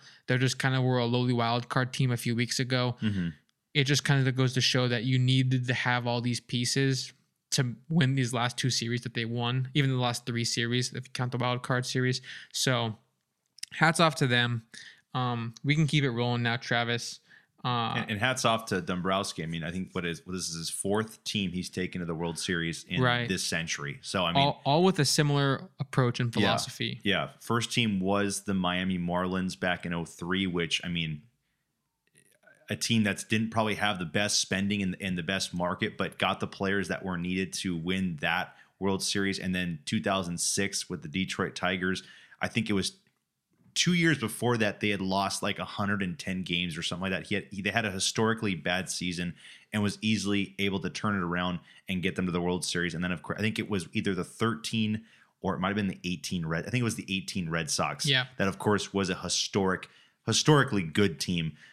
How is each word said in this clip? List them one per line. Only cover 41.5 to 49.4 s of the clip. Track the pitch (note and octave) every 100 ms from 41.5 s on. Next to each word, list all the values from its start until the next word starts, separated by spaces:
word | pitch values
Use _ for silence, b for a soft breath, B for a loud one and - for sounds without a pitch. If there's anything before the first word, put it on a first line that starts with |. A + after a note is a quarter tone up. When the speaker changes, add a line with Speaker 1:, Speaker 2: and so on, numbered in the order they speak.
| -
Speaker 2:
Tigers, | F2+ F#2+ F#2 F#2 B B B B
I | F#2+
think | - A2
it |
was | G2+ F#2 - _ _ _ _ _ _ _ -
two | -
years | F3 E3 D3+
before | A2 - A#2+ A#2+
that | G#2+ F#2+
they | G#2
had | G2
lost, | F#2+ F#2+ G2 -
like, | G2+ G2
a | F2+
hundred | - G2+ G#2
and | F#2+ E2+
ten | - F#2
games | F2+ F2 F2+ D#2+
or |
something | - F2 F#2+
like |
that. | F#2 D2+
He | G2+
had, | -
he, | G2
they | G2
had | A2 A2
a |
historically | F#2+ - - A2 A2+ G#2+ F2+
bad | F2+ F2+ F2+
season | - F2+ F2 F2 -